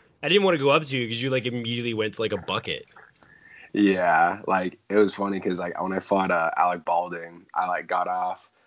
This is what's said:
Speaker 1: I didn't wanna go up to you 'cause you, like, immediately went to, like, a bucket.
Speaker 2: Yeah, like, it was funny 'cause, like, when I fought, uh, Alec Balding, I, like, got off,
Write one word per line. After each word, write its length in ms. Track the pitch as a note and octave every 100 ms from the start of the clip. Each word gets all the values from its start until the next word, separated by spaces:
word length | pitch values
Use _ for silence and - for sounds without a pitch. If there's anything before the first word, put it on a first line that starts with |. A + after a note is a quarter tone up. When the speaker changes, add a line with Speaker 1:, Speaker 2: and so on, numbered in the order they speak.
| _ _
Speaker 1:
I 40 | D3
didn't 160 | F#3
wanna 140 | F#3+ E3+
go 120 | C#3
up 140 | D3 D3+
to 120 | C3+
you 100 | A#2
'cause 140 | A#2
you, 80 | C3+
like, 160 | C3 A#2+
immediately 480 | A#2+ A#2 A#2+ A#2+
went 220 | A2 G#2+ G#2
to, 60 |
like, 100 | A2
a 60 | G2+
bucket. 480 | E2+ G2 G2+ D#2 - - - _ - - - - -
Speaker 2:
Yeah, 680 | G2+ G2+ F#2 F2+ D#2+ E2+ G2 G2
like, 300 | F#2+ F#2 - _
it 60 | G2+
was 200 | G2+ F#2+
funny 240 | G2 G2
'cause, 180 | F#2+ F2+
like, 200 | F2 -
when 120 | F2+
I 60 | F#2+
fought, 300 | - G2 F#2+
uh, 200 | F2 E2 -
Alec 280 | F2+ F2 D#2+
Balding, 600 | E2+ F2+ F2 E2+ E2+ D#2+ -
I, 100 | F2+
like, 200 | F2 D#2+
got 200 | F2+ F2+
off, 420 | F#2 F2+ F#2 - _